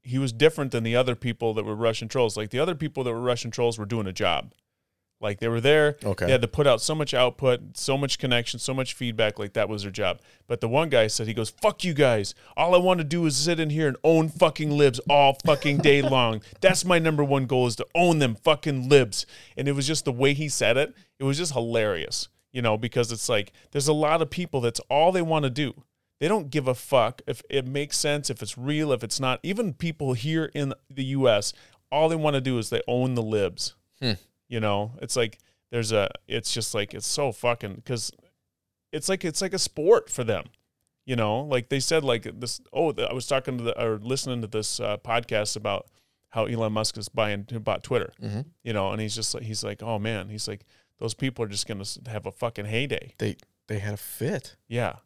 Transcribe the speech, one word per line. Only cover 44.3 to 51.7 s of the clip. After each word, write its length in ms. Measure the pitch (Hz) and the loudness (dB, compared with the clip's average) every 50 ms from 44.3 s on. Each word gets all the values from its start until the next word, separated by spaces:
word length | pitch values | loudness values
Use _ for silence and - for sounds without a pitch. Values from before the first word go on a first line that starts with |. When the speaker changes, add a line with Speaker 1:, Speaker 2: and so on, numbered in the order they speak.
| 123 120 | -6 -6
Speaker 1:
to 60 | 113 | -6
this, 320 | 104 110 107 107 - - - | -4 -6 -4 -4 -4 -6 -4
uh, 180 | 113 104 104 | -4 -4 -6
podcast 580 | 104 - 117 113 120 117 - 117 104 107 - - | -6 -4 -2 -2 -2 -2 0 -2 -2 -2 -2 -6
about 320 | 110 107 104 101 - - _ _ _ _ _ _ _ _ _ | -4 -4 -4 -4 -4 -6 _ _ _ _ _ _ _ _ _
how 160 | - 113 110 | -4 -2 -2
Elon 280 | - 120 113 113 107 107 | -2 -2 -2 -2 -2 0
Musk 240 | 107 110 - - | -2 -2 -2 -4
is 100 | 110 101 | -8 -12
buying, 380 | - - - 107 107 104 101 98 - | -6 -2 -2 -2 0 -2 -6 -8 -10
who 80 | 120 113 | -10 -6
bought 240 | 107 110 98 - - | -4 -4 -4 -4 -4
Twitter, 280 | - 127 117 - - _ _ | -2 -2 -2 -2 -4 _ _
Speaker 2:
Mm-hmm. 200 | - 98 104 113 143 151 _ _ _ | -10 -8 -8 -8 -10 -12 _ _ _
Speaker 1:
you 100 | 120 110 | -6 -4
know, 180 | 104 95 98 | -2 -2 -2
and 80 | 104 107 | -4 -4
he's 120 | 110 110 107 | -6 -6 -6
just 180 | 113 107 - - | -6 -6 -6 -6
like, 80 | 113 - | -6 -8
he's 200 | 107 110 - - | -8 -8 -6 -6
like, 180 | 107 104 - 110 | -8 -8 -8 -6
"Oh 140 | 113 113 104 | -6 -4 -4
man," 300 | 104 113 113 101 95 101 | -2 -4 -4 -6 -8 -10
he's 180 | 107 107 - | -10 -10 -8
like, 160 | - 104 101 _ _ _ _ _ _ _ _ | -8 -10 -12 _ _ _ _ _ _ _ _
"those 140 | 113 113 - | -8 -8 -6
people 280 | - 131 131 127 - 117 | -4 -6 -6 -4 -4 -6
are 20 | |
just 200 | 104 101 98 - | -6 -4 -6 -6
gonna 140 | - | -6